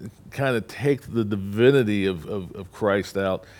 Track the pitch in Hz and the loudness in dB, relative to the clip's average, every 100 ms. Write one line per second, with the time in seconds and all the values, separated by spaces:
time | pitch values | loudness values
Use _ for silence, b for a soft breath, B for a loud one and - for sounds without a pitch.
0 | - - - - 139 117 - - 143 131 | -16 -16 -12 -4 -2 -2 -4 -2 0 0
1 | - 113 104 104 98 104 127 139 107 104 | -2 -2 -2 -2 -4 4 6 6 4 2
2 | 95 87 - 104 85 98 92 - 104 101 | 0 -2 -6 -8 -8 -12 -14 -2 0 0
3 | - 98 95 92 - | -2 -4 -2 -4 -8